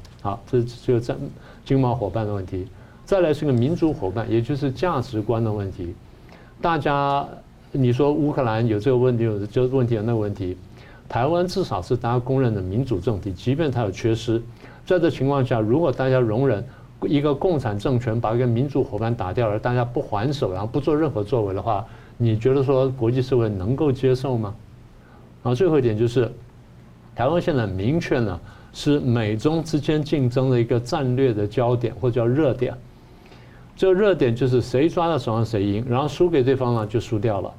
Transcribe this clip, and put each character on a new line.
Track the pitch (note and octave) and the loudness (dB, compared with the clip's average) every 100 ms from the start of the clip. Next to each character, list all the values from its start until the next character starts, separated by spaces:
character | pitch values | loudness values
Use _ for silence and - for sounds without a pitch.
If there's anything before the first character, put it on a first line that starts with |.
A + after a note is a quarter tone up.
| - - | -14 -10
好， | G2+ G2+ - | -6 -6 -2
这 | B2+ | -2
是 | A#2+ - - | -2 -4 0
这 | |
个 | A#2+ | 0
战-， | B2+ C#3 C#3+ - - - | 0 -6 -8 -12 -20 -12
经 | - C3+ | -2 2
贸 | B2 | 2
伙 | A#2+ G2 | 0 -2
伴 | A2+ G#2 | -4 -4
的 | |
问 | G2+ | -4
题。 | F#2 F#2 F#2 - - - - | -6 -8 -10 -14 -20 -12 0
再 | G3 | 2
来 | E3 | 2
是 | D3+ | 2
个 | D3+ | 2
民 | A#2+ B2+ F3 | 2 2 2
族 | D#3 | 0
伙 | C#3+ F#2+ | 0 -4
伴， | G#2+ G#2+ | -4 0
也 | A2+ | 0
就 | A#2 C#3+ | 0 -2
是 | C#3 | -2
价 | A#2+ F3+ D3 | -2 -2 -2
值 | - A2 | -2 -4
观 | A2 A#2 | -2 0
的 | A2+ | 0
问 | G#2 G2 | -2 -4
题。 | F#2 F2 - - - - - - - | -8 -10 -12 -18 -20 -20 -20 -20 -6
大 | F3 D#3+ | -2 0
家， | D3 C#3+ C#3 C#3 C#3+ - - - - | 0 0 0 0 -4 -12 -20 -20 -8
你 | C#3+ B2 | 0 2
说 | B2 D3 | 4 2
乌 | D3+ D3 | 2 0
克 | C#3+ | 0
兰 | A#2+ A2 A#2 | 0 0 0
有 | G#2 | 2
这 | C3 | 2
个 | B2 | 4
问 | B2+ A#2 | 4 2
题， | |
有 | A2+ G#2 G2+ | 0 -2 -2
这 | B2+ B2+ | 0 2
个 | C3 | 2
问 | A#2+ | 0
题， | A2 | 0
有 | |
那 | A2 | 0
个 | A2+ | 0
问 | G#2 | -2
题， | G2+ F2+ F#2 - - - - - | -4 -6 -8 -12 -20 -20 -20 -6
台 | A#2 C3+ | -2 0
湾 | F3 F3+ | 0 0
至 | F#3+ | -2
少 | F3 G2 | -4 -4
是 | - B2 | -2 -2
大 | A#2 | 0
家 | B2 | -2
公 | B2+ C3+ | 0 0
认 | B2 | 0
的 | G#2 | 0
民 | F#2 G#2+ C3+ | -2 -2 -2
主 | G2 | -2
政 | B2 G2 | -2 -4
体， | G2 | -4
即 | F2 A#2+ C#3+ | -6 -2 0
便 | D#3 | 0
它 | A#2+ | -2
有 | G#2+ | -2
缺 | - A2+ | -2 -2
失， | A2 - A2+ A2+ - - - - | -2 -2 -4 -4 -18 -20 -10 0
在 | F3+ | 2
这 | D#3+ | 2
情 | - C3+ | 0 0
况 | C#3+ | 0
下， | B2+ A#2+ | 0 0
如 | G#2+ C#3 | 2 2
果 | E3 | 2
大 | B2+ C3 | 0 2
家 | C3 | 2
容 | A#2 G#2+ C#3 | 2 2 0
忍 | G2+ - - - - | 0 -4 -16 -20 -6
一 | - C#3+ | 0 2
个 | D3 | 2
共 | C#3+ F#3+ D3+ | 0 0 0
产 | A#2+ G2+ | -2 -2
政 | D3 B2 | -2 0
权 | A#2 A#2 | 0 -2
把 | A2 A#2 | 0 0
一 | |
个 | B2+ | 2
民 | A#2 C#3+ | 0 0
主 | C#3 | -2
伙 | - G#2 | -2 -2
伴 | A2+ A#2 | -2 -2
打 | F#2 | -4
掉， | F#2 A2+ | -2 0
而 | G#2+ | 0
大 | B2 | 0
家 | B2 | 0
不 | B2 D#3 | -2 -4
还 | - G2+ C3 | -4 -2 -2
手， | C#3+ A2 | -2 -2
然 | F#2 | -4
后 | A2 | -4
不 | C#3+ | -2
做 | D#3 D3+ | 0 2
任 | D#3 | 0
何 | G#2+ | -2
作 | G2+ B2 G2+ | 0 0 0
为 | F#2+ | -2
的 | |
话， | A2+ G2+ - - - - | -2 -2 -4 -14 -12 -2
你 | A#2 A2 | 0 2
觉 | C3 | 2
得 | C#3 | 2
说 | C3+ C3 C3 | 2 2 2
国 | C3 A2+ | 0 0
际 | C3 | 0
社 | B2+ B2+ | 2 2
会 | A2 | 2
能 | G2 F#2 C3+ | -2 -2 0
够 | D3+ | 0
接 | A#2+ C3 | 2 2
受 | B2+ C#3 A#2+ | 0 0 -2
吗？ | G#2 - - - - - - - - - | -4 -8 -18 -20 -20 -20 -20 -20 -20 -6
然 | B2 | -2
后 | B2+ | 2
最 | F#3 | 2
后 | D#3 | 4
一 | |
点 | A#2+ G#2+ | 2 2
就 | A#2 | 2
是， | C3+ A2+ - - - - - - - - - | 2 -2 -4 -20 -20 -20 -20 -20 -20 -14 -2
台 | C3 | 0
湾 | E3+ | 0
现 | F3 C3+ | 0 0
在 | G#2 | 0
明 | F#2 G#2 E3 | -2 0 0
确 | - C#3 | 0 0
呢 | G#2+ E2+ - - - | 0 -4 -12 -20 -20
是 | - D3 D3 | -4 0 2
美 | C#3 A#2 G#2 A2 | 2 2 0 0
中 | D3 E3 | 0 0
之 | D#3 D3+ | 0 -2
间 | D3 D#3 | 0 0
竞 | C#3+ D#3 B2 | 0 0 0
争 | C3 C3 | 2 2
的 | B2 | 2
一 | |
个 | A#2 A#2+ | 2 0
战 | A#2+ E3 B2+ B2 | 0 -2 0 2
略 | C3+ | 2
的 | G#2 G#2 | 2 -2
焦 | - A#2+ B2 | 0 2 2
点， | A#2 - | -2 -2
或 | B2+ | -2
者 | |
叫 | A#2 A#2 | 2 2
热 | C3+ C#3+ | 2 2
点。 | G#2+ B2 - - - - - - - - - - - | 0 -4 -6 -16 -20 -20 -20 -20 -20 -20 -20 -16 0
这 | F#3+ | 2
个 | |
热 | F#3 G#3 | 4 4
点 | E3 C3 A2+ | 4 2 2
就 | C3 | 2
是 | B2 | 2
谁 | - B2+ E3 | 2 2 2
抓 | F3 E3+ | 2 0
到 | D3+ | 0
手 | B2 | 0
上 | A2 A2 | 0 0
谁 | G#2 | 0
赢， | G2+ G2+ B2+ | 0 0 0
然 | B2 | 0
后 | D3 | 0
输 | - F3+ | 2 2
给 | D#3 | 4
对 | B2 | 2
方 | B2+ B2 | 2 2
了 | A#2 G#2 | 0 0
就 | A2+ | -4
输 | - G#2+ | -2 -2
掉 | A2+ G2 | 0 -2
了。 | G2+ | -4